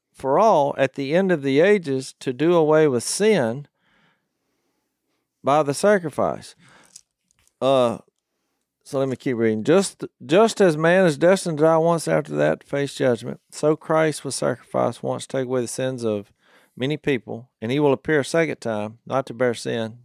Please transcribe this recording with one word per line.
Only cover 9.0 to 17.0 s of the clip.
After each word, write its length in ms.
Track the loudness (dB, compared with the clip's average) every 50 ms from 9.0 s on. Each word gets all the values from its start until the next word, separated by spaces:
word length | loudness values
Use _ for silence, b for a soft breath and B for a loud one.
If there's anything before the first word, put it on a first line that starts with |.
| -4 -4
me 60 | -4
keep 200 | -6 -4 -4 -2 0
reading. 260 | 0 0 0 0 0
"Just, 420 | 2 2 2 2 0 -6 _ -14 -14 -14 _ -4
just 360 | 0 4 4 4 4 2 2
as 160 | 2 2 2 2
man 280 | 2 2 4 4 4
is 120 | 2 2 2
destined 400 | 2 2 2 2 0 -4 -2 2
to 60 | 2
die 140 | 4 4 4
once 300 | 2 2 0 0 -2 -2
after 260 | -2 -2 -2 -2 -2
that 260 | 0 0 0 0 -2
to 60 | -6 -6
face 260 | -6 -4 -4 -6 -4
judgment, 480 | -2 0 0 0 -2 -4 -10 -14 -14 _ _
so 240 | -8 -2 0 0 0
Christ 480 | 0 -2 -2 0 0 0 0 -2 -4 -8
was 120 | -10 -8
sacrificed 680 | -4 -4 -4 -4 -4 -8 _ -2 -2 -2 -2 -4 -6 -6
once 220 | -8 -6 -8 -8 -8
to 100 | -6 -6
take 80 | -4
away 160 | -4 -4 -4
the 60 | -4 -4
sins 380 | -6 -6 -6 -6 -6 -4 -4
of 260 | -4 -4 -4 -6 -10 b b b b b b b b b -8
many 200 | -6 -6 -6
people, 520 | -4